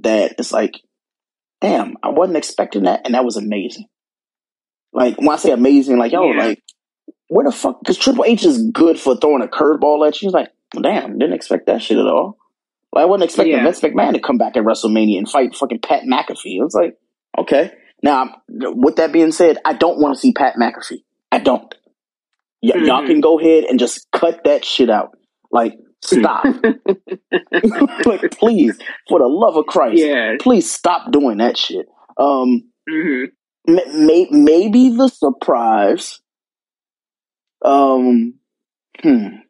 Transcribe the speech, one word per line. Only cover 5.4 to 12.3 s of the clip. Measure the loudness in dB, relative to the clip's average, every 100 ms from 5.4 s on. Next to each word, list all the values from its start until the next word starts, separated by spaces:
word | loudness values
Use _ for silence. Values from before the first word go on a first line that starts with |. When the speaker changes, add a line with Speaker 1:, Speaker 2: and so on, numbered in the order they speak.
| 0
Speaker 1:
amazing, | 2 4 4 4 0
like, | 0
yo, | 0 0
Speaker 2:
Yeah. | 0
Speaker 1:
like, | -2 -4 _ _ _ _ -20 _ _
where | 0
the | 0
fuck? | -2 -6 -4
'Cause | -4 -2
Triple | 0 2
H | 0 2
is | 2 0 -2
good | 2 2 2
for | 0 0
throwing | 2 0
a | -2
curveball | -2 0 2 2 2 0
at | 0
you. | -2
He's |
like, | -2 -2 _ _
well, | -4
damn, | -2 -2 -6 -2
didn't | -2
expect | -2 -4 -4 -2
that | -2
shit | 0 0
at | 2
all. | 0 -2